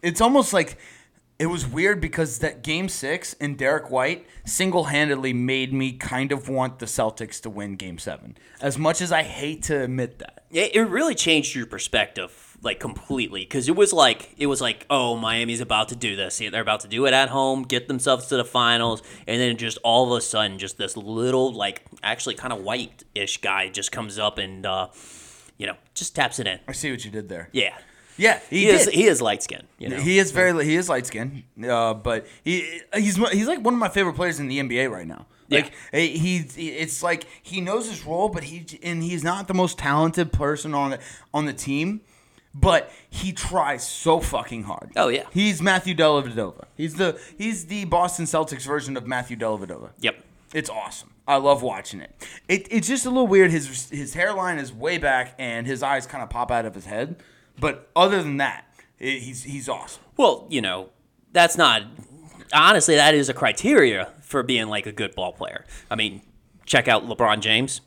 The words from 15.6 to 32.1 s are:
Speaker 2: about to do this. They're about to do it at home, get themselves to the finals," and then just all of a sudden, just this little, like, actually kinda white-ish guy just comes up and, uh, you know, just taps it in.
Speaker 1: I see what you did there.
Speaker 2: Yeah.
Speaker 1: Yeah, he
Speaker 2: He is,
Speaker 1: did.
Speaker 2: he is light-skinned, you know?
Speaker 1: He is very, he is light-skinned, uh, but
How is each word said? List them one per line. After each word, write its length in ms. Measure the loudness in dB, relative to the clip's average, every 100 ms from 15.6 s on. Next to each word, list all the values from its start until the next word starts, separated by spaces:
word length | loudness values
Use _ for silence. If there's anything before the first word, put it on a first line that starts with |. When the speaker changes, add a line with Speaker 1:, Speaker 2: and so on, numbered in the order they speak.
Speaker 2:
about 300 | -2 0 0
to 60 | -4
do 180 | -6 -4
this. 220 | -6 -6
They're 240 | -6 -4
about 180 | 0 -2
to 60 | -2
do 180 | 0 4
it 80 |
at 140 | 4 4
home, 360 | 2 0 0
get 260 | -2 -4 -2
themselves 380 | -4 2 0 2
to 100 | -2
the 80 | 0
finals," 560 | 2 2 4 2 -2 -8 -18 -6
and 140 | 0
then 160 | 0 -2
just 200 | -6 -4
all 300 | 2 4 4
of 40 | 2
a 40 |
sudden, 360 | 0 -2 -2 -4
just 200 | -12 -8
this 180 | -8 -8
little, 560 | -8 -4 0 2 0
like, 320 | 0 -4 -6 -14 -8
actually 340 | -6 -4 -6 -6
kinda 200 | -6 -8
white-ish 880 | -4 -6 -6 -14 -12 -8 -6 -4
guy 260 | -2 -2 -2
just 240 | -4 -8
comes 260 | -8 -10 -2
up 200 | -4 -2
and, 280 | -10 -8 -6
uh, 220 | -4 -4 -8 -20 -20 -20 -20 -20 _
you 100 | -10
know, 80 | -10 _ -10
just 200 | -8 -2
taps 240 | -2 0
it 80 | -6
in. 120 | -6 -8
Speaker 1:
I 60 |
see 200 | -8 -6
what 120 | -8
you 80 | -8
did 160 | -10 -10
there. 220 | -12 -6
Speaker 2:
Yeah. 240 | -2 -2 -4 -20 _ _ 0
Speaker 1:
Yeah, 220 | 2 2 0
he 100 | 2
Speaker 2:
He 60 | 6
is, 160 | 6 6
Speaker 1:
did. 80 |
Speaker 2:
he 140 | 6 6
is 140 | 6
light-skinned, 460 | 2 -2 -4 -12 -16 _
you 120 | -8
know? 80 | -4
Speaker 1:
He 200 | 2 4
is 120 | 4
very, 320 | 4 4 4
he 140 | 2 2
is 100 | 2
light-skinned, 560 | -2 -2 -8 -8 -10 -18 -12 -2
uh, 260 | 2 2 0
but 300 | -2